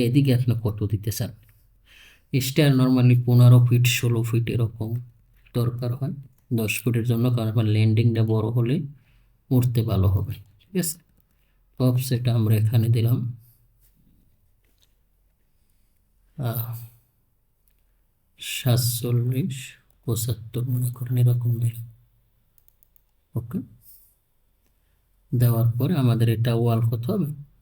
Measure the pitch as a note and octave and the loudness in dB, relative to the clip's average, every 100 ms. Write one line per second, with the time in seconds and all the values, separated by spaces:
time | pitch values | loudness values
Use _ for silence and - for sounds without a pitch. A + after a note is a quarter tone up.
0 | A#2+ C#3 C#3 A#2+ B2 A#2 G#2+ G2+ G#2 G2+ | 2 2 4 2 2 0 -2 -4 -4 -4
1 | - - G2 - - _ _ _ _ - | -4 -6 -8 -8 -20 _ _ _ _ -20
2 | - _ _ C3+ B2 - D3 C3 B2+ B2+ | -20 _ _ -4 -2 2 4 4 4 4
3 | B2 B2 - A#2+ B2 B2 B2 A#2+ A#2+ - | 4 4 4 6 8 8 6 2 2 0
4 | A#2+ A#2 A2+ A#2 A#2 A#2 A2+ - A2 A#2+ | -2 -2 0 -2 -2 -2 -2 -4 -8 -8
5 | B2 _ _ _ _ B2 A#2+ A#2+ A#2+ A#2+ | -10 _ _ _ _ -4 -4 -4 -6 -6
6 | C3+ C3+ - _ _ A2+ G#2+ - A#2+ A#2 | -6 -8 -14 _ _ -4 -2 -4 -2 -2
7 | A#2 A2+ B2 A#2+ A2 A2 A2 G#2+ A2 A2 | 0 0 0 0 0 0 2 2 4 4
8 | A#2 A2+ A2 A2 A2 B2 A#2 D#3 - - | 2 2 0 0 0 -2 0 -2 -4 -12
9 | _ _ _ _ _ B2+ B2 A#2+ G#2 G2 | _ _ _ _ _ 0 2 0 0 2
10 | F#2+ F#2+ F#2+ - - _ _ F#3+ E3+ - | 2 0 -4 -10 -18 _ _ -6 -4 -8
11 | _ _ _ _ _ _ _ - B2+ B2+ | _ _ _ _ _ _ _ -2 0 0
12 | - A#2+ B2 A2+ A2 A2 A2 A#2+ A2 A#2 | -2 -2 0 0 2 2 2 2 2 2
13 | A2+ - - - - _ _ _ _ _ | 2 0 -4 -10 -20 _ _ _ _ _
14 | _ _ _ _ _ _ _ _ _ _ | _ _ _ _ _ _ _ _ _ _
15 | _ _ _ _ _ _ _ _ _ _ | _ _ _ _ _ _ _ _ _ _
16 | _ _ _ - B2 - A#2 A#2 - _ | _ _ _ -10 -6 -6 -8 -12 -16 _
17 | _ _ _ _ _ _ _ _ _ _ | _ _ _ _ _ _ _ _ _ _
18 | _ _ _ _ - - B2+ A#2+ A#2+ - | _ _ _ _ -12 -6 0 0 -2 -6
19 | B2 A#2+ A#2+ C3 F#3+ C3+ - - _ _ | -4 -2 -2 -4 -6 -8 -14 -20 _ _
20 | - A2 A#2 G#2+ - A#2 B2+ B2 B2 - | -8 -6 -6 -8 -10 -8 -4 -4 -4 -6
21 | A#2+ B2 B2 A#2+ A#2+ A#2 A#2 - - - | -4 0 2 2 0 -2 -2 -4 -14 -20
22 | _ _ _ _ _ _ _ _ _ _ | _ _ _ _ _ _ _ _ _ _
23 | _ _ _ - - - - - - - | _ _ _ -10 -8 -10 -12 -18 -20 -20
24 | _ _ _ _ _ _ _ _ _ _ | _ _ _ _ _ _ _ _ _ _
25 | _ _ _ B2 A#2+ A#2 A#2+ - C3+ D#3+ | _ _ _ 0 2 2 0 0 0 2
26 | B2+ A2+ A2+ A2 A#2+ A#2 A#2 A2+ A#2 A#2 | 2 2 2 0 0 0 0 0 0 -2
27 | - G3+ C#3+ - - _ | -4 -2 -4 -6 -14 _